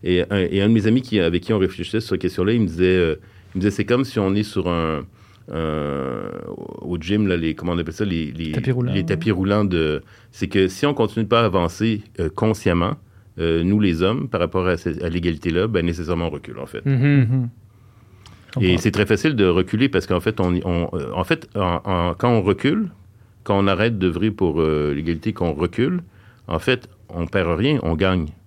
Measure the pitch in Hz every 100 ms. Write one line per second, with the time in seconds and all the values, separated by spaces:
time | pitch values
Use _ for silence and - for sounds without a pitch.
0 | - 90 - 101 90 95 101 113 104 120
1 | 127 107 85 87 - 107 92 - 87 110
2 | - 92 - 92 95 120 101 82 92 92
3 | 85 78 - - - 95 98 98 104 123
4 | 135 - 98 101 107 - 87 85 80 76
5 | - - - - - 80 80 78 73 69
6 | 65 57 50 50 50 50 50 - 76 87
7 | 78 104 101 87 82 80 87 85 82 85
8 | 104 85 78 65 80 78 - 127 120 98
9 | 85 95 110 95 95 101 104 90 78 76
10 | - - - - 101 101 95 - 147 143
11 | 110 - 104 117 113 90 85 - 113 107
12 | - - 82 - 110 107 - 87 87 147
13 | - - - - 82 82 87 104 101 82
14 | 92 120 - 90 85 95 90 85 87 80
15 | 85 85 85 78 87 82 110 104 85 85
16 | 80 85 85 73 - 57 69 - 139 135
17 | 143 143 117 131 120 - - - - -
18 | - - - - - - 95 92 110 98
19 | 101 107 156 131 95 87 92 107 135 95
20 | - 90 110 113 90 90 92 87 85 85
21 | 65 90 92 165 - - 92 85 - 92
22 | 87 82 123 117 95 95 135 202 196 -
23 | - - - - - 101 98 92 113 110
24 | 92 80 107 101 90 78 78 76 73 71
25 | 80 82 - 101 87 73 87 - 131 180
26 | 170 - - - - 82 - 123 - -
27 | - 87 82 101 85 82 123 147 - 82
28 | 95 92 76 -